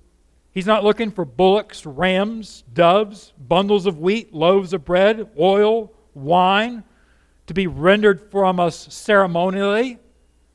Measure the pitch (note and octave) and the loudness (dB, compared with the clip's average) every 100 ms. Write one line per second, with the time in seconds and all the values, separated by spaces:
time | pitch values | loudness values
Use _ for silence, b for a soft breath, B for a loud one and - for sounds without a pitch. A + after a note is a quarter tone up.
0 | _ _ _ _ _ F#3+ F#3 A3 G#3 G#3+ | _ _ _ _ _ -8 -2 0 0 -2
1 | A3 - D#3 A#2+ F#3 G3+ G#3 - D#3 C3+ | -4 -8 -8 0 2 2 -2 -14 -16 -4
2 | F3+ F#3 G#3 A3+ G3+ - - A#2+ E3+ G3 | -2 0 -2 -8 -14 -20 -8 2 4 4
3 | G#3 G#3 - - B2 F3 G3 G#3 F#3 D3+ | 0 -8 -20 -20 -2 -2 2 0 -2 -4
4 | F3 A3+ - D#3 E3 G3 F3+ F3+ C#3+ F3+ | -2 -2 -6 -2 2 2 0 -8 -2 2
5 | G3 A3+ G3+ C#3+ F3+ G3+ G#3+ A3+ G#3 _ | 2 0 -6 0 2 4 2 0 -4 _
6 | _ C#3+ C3+ F3 F#3 G3 A#3 A#3+ - _ | _ -12 -2 2 2 2 -2 -8 -18 _
7 | _ _ _ _ - F3 F3+ C3+ E3 G#3 | _ _ _ _ -8 -6 -4 0 2 4
8 | G#3+ F#3+ - G3 F#3+ F3+ F3 - - - | 4 2 -2 -2 0 0 -2 -4 -14 -10
9 | - G3+ F#3+ E3+ F#3 F#3+ G3+ G#3+ B3+ A#3+ | 0 2 2 0 -2 -2 -2 -2 -4 -8
10 | _ _ _ _ _ | _ _ _ _ _